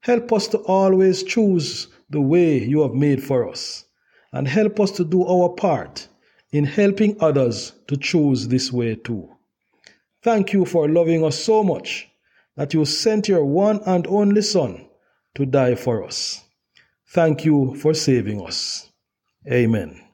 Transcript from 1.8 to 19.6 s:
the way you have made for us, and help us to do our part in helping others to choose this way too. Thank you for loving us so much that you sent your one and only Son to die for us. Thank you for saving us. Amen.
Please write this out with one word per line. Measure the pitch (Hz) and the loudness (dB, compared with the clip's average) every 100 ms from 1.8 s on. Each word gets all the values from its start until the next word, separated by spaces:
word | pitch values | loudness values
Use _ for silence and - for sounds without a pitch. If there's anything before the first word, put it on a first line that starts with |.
| - _ _ | -14 _ _
the | 151 | -2
way | 135 170 170 139 | 2 4 4 2
you | 110 147 | 0 0
have | 143 | 0
made | 117 147 135 | 2 2 0
for | - 135 117 | 0 -2 -2
us, | - - - _ _ _ _ _ | -6 -14 -14 _ _ _ _ _
and | 127 139 | -6 -2
help | 156 214 208 | 0 0 0
us | 202 | -2
to | - | -2
do | 170 180 | -2 0
our | 175 180 175 | 2 2 2
part | 175 196 139 - - - _ _ _ _ | 0 -2 -2 -4 -16 -20 _ _ _ _
in | 147 | -2
helping | 143 175 202 196 214 208 | -2 2 0 2 0 2
others | 160 139 127 107 - - - | 0 2 0 -2 -10 -16 -8
to | 143 | -6
choose | - 175 147 127 113 | -2 0 2 0 0
this | 127 131 | -2 -2
way | 123 117 | -4 -4
too. | 110 - 110 80 _ _ _ _ _ _ _ _ _ | -6 -8 -10 -10 _ _ _ _ _ _ _ _ _
Thank | - 220 190 | 0 0 2
you | 196 | 2
for | 180 175 151 | 2 2 2
loving | 165 165 165 | 2 2 2
us | 160 143 | 2 -2
so | - 220 | 0 2
much | 202 147 - - - _ _ _ _ - | 2 -2 -6 -12 -12 _ _ _ _ -8
that | 143 | -2
you | 160 | 0
sent | 147 - 226 214 208 | 0 0 0 0 0
your | 185 | 0
one | 143 147 202 208 202 | 2 2 0 0 0
and | 180 170 | -2 0
only | 202 208 208 | 0 2 2
Son | 208 185 131 85 - _ _ _ _ | 2 0 -2 -6 -18 _ _ _ _
to | - | -6
die | 139 139 127 | 0 2 2
for | 123 - 113 | 0 -2 -4
us. | - - - - _ _ _ _ _ _ _ | -4 -10 -10 -10 _ _ _ _ _ _ _
Thank | - 165 147 | 2 2 2
you | 160 147 127 - | 2 2 2 -2
for | 156 | -2
saving | 156 - 127 104 104 | 0 2 0 0 -8
us. | 92 - - - - _ _ _ _ _ - | -8 -10 -8 -10 -14 _ _ _ _ _ -4
Amen. | 123 | 0